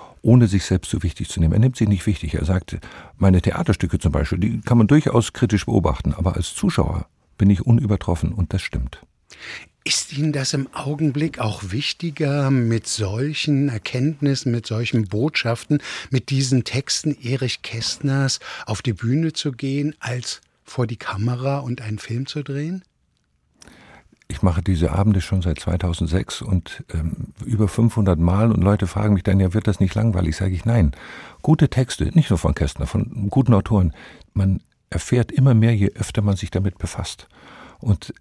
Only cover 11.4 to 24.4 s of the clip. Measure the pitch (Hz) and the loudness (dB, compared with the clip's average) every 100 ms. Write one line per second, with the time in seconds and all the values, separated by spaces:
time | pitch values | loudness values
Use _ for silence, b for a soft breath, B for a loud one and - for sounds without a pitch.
11.4 | 110 95 98 107 - - 170 147 143 143 | -6 -4 -6 -6 -6 -6 -8 -4 -2 0
12.4 | 135 135 117 113 - - 98 110 143 147 | 2 2 2 0 -2 -4 -4 -4 -4 -4
13.4 | 160 139 143 110 - 127 143 147 143 135 | 0 0 0 -4 -6 -2 -2 0 -2 0
14.4 | 127 117 - 110 120 120 98 104 151 - | -2 -2 -2 -4 0 0 0 -2 -2 -2
15.4 | 117 117 - 147 B B B 131 - 135 | -2 -4 0 -2 B B B -4 -2 -2
16.4 | 131 131 - 131 - - 156 139 120 131 | 2 0 0 -4 -4 -4 -4 -4 -4 -2
17.4 | 127 - - 113 - - 139 135 135 - | -4 -6 -8 -8 -6 -4 -2 0 0 -2
18.4 | B B B 107 127 98 113 143 160 - | B B B -4 -4 -4 -2 0 -2 -4
19.4 | 147 120 135 139 147 - 117 123 - - | -6 -6 -4 -2 -4 -6 -8 -6 -8 -12
20.4 | _ _ - - 117 117 - 98 117 123 | _ _ -10 -4 -4 -4 -8 -4 -2 -2
21.4 | 135 139 123 120 110 107 - 120 135 151 | -2 -4 -4 -8 -6 -8 -6 -6 -6 -8
22.4 | 143 139 156 185 _ _ _ _ _ _ | -8 -6 -6 -8 _ _ _ _ _ _
23.4 | _ _ B B B B B _ - - | _ _ B B B B B _ -14 -2